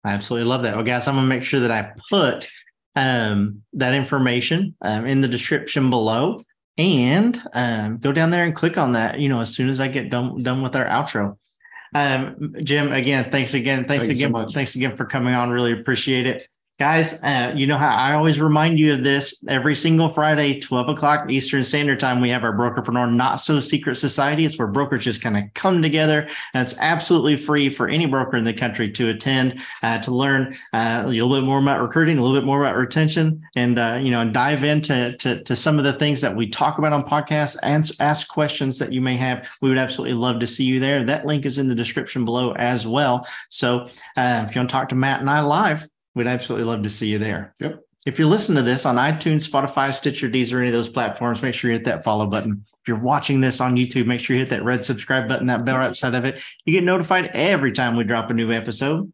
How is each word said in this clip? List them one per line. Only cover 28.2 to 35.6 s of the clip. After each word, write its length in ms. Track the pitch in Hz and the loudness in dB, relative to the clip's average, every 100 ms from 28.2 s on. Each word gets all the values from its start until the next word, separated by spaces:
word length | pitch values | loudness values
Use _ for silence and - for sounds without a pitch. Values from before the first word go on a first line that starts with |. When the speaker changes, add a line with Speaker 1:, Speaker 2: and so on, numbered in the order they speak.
| 123 123 | 0 0
Speaker 1:
in 100 | 113 | 0
the 80 | |
country 360 | 107 123 104 107 | -2 -4 -2 -4
to 160 | 101 117 | 0 -2
attend, 500 | 110 135 135 131 127 - - | 0 0 2 0 -2 -14 -6
uh, 160 | 113 113 | -2 -2
to 100 | 120 | -2
learn, 460 | 123 139 135 131 - - | 0 2 2 0 -6 -6
uh, 300 | 113 113 117 120 | -2 0 -2 -2
a 20 | |
little 220 | 113 123 | 0 2
bit 140 | 139 131 | 2 2
more 140 | 139 | 2
about 220 | 139 139 | 2 2
recruiting, 360 | 120 160 160 151 | 0 2 2 4
a 40 | |
little 140 | 123 135 | 2 2
bit 120 | 131 | 2
more 160 | 139 | 2
about 120 | 139 127 | 2 0
retention, 640 | 127 160 156 160 160 156 - 127 | 0 2 2 2 0 0 -6 -2
and, 220 | 120 120 | 0 2
uh, 220 | 117 123 | 0 0
you 80 | 135 | 0
know, 120 | 120 | 0
and 120 | 117 | 2
dive 300 | 120 131 147 | 2 2 2
into, 520 | 147 151 151 131 120 120 | 2 2 2 0 0 -2
to, 260 | 127 120 | -4 -4
to 120 | - | -2
some 220 | 123 | 0